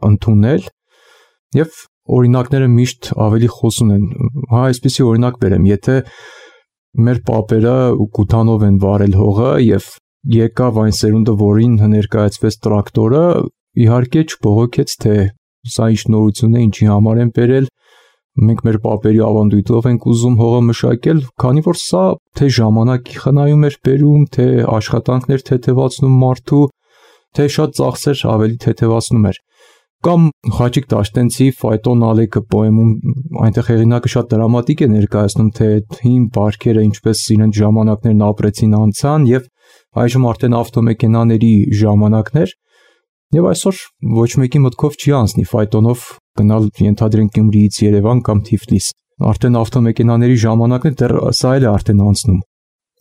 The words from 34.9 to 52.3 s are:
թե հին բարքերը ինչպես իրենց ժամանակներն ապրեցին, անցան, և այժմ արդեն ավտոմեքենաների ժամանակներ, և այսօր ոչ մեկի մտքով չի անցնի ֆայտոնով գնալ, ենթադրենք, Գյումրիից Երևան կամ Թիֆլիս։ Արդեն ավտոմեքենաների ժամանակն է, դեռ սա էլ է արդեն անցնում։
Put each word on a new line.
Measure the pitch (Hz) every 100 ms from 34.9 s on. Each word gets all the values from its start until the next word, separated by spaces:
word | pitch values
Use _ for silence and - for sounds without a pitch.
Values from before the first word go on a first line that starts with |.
| 107 101 104 101 - 110
թե | - 110 107 104 -
հին | 123 127 120
բարքերը | 110 104 - 120 110 107
ինչպես | 104 113 107 - 107
իրենց | 110 104
ժամանակներն | 104 110 110 104 117 107 104
ապրեցին, | 107 104 - 110 107
անցան, | 107 101 143 156 127
և | 127 127 _ _ _ _ 113
այժմ | 120 127 123
արդեն | 107 120 120
ավտոմեքենաների | 117 - 117 110 113 113 117 113 113 107 101 104
ժամանակներ, | 107 104 107 110 107 151 185 - _ _ _ _ _ _ _
և | 151 185
այսօր | 165 196 190 - _ - 113
ոչ | 117 -
մեկի | 127 147 131
մտքով | - 151 -
չի | 143 139
անցնի | 104 - 98
ֆայտոնով | 110 104 107 113 123 - - _ -
գնալ, | 104 107 107 -
ենթադրենք, | 104 101 110 107 104 110
Գյումրիից | 107 104 104 - 104
Երևան | 104 104 123 -
կամ | 104 -
Թիֆլիս։ | 104 - 196 - - _ - -
Արդեն | 107 127 120
ավտոմեքենաների | 113 131 117 113 117 117 120 123
ժամանակն | 113 113 117 123 156
է, | 127
դեռ | 120 - 117 120
սա | 127 135
էլ | 123
է |
արդեն | 101 - 101
անցնում։ | 101 98 -